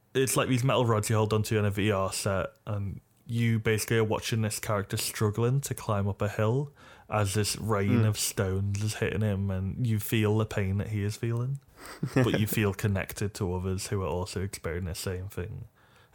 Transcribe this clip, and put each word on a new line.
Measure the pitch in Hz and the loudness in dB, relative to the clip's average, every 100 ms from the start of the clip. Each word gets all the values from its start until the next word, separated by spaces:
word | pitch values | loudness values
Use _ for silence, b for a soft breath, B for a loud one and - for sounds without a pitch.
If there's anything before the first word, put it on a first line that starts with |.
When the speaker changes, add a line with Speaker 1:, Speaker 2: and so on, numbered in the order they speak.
| _ | _
Speaker 1:
It's | 127 131 - | 0 2 2
like | 113 | 2
these | 127 | 2
metal | 131 113 | 4 4
rods | 117 110 104 | 4 4 4
you | 110 | 2
hold | 107 | 4
onto | 107 104 110 | 2 2 2
in | |
a | 104 | 2
V | 101 104 | 2 2
R | 98 95 | 2 0
set, | - 104 95 - - - | -2 -2 0 -2 -6 -8
and | 104 101 73 - _ - | -6 -6 -8 -14 _ -6
you | 117 117 113 | 0 2 2
basically | 113 107 - 113 | 2 2 2 2
are | |
watching | 110 - - 117 | 2 0 0 0
this | 107 - | 0 -2
character | - 104 95 110 | -2 -2 -2 -4
struggling | - - 107 104 117 139 | -4 0 0 2 2 2
to | - | -2
climb | - - 101 98 | -6 -2 0 0
up | 95 | 0
a | 101 | -2
hill | - 110 131 147 - B B B | 2 2 2 -2 -8 B B B
as | 107 101 | 0 2
this | 104 101 - | 2 0 -2
rain | 101 104 101 107 | 0 2 4 4
Speaker 2:
Mm. | 110 | 4
Speaker 1:
of | 107 | 2
stones | - - 98 95 101 101 | -2 -2 0 0 -2 -2
is | 107 | -2
hitting | - 107 - | -2 -2 0
him, | 110 98 98 | 0 0 -2
and | 92 95 - 123 | -2 -4 -2 0
you | 107 | 0
feel | - 117 107 107 | 0 2 4 2
the | 107 | 0
pain | - 95 98 | -2 0 0
that | 101 | -2
he | 107 | -2
is | 101 - | -2 -2
feeling, | 117 117 127 139 - B B B - | -4 -2 -4 -6 -10 B B B -2
but | 139 120 95 | 2 4 4
you | 107 | 2
Speaker 2:
<laughs> | - | 2
Speaker 1:
feel | 104 | 0
connected | 95 107 98 - - 101 | 2 0 0 -4 -4 -6
to | - 92 | -4 -4
others | 90 95 95 - | -2 -2 -4 -4
who | 104 | -4
are | 90 | -2
also | 87 92 90 | -2 -4 -4
experiencing | 98 - 85 85 92 | -6 -6 -6 -4 -4
the | - | -6
same | 98 92 95 | -6 -6 -8
thing. | - 95 98 - _ b b b | -8 -8 -10 -14 _ b b b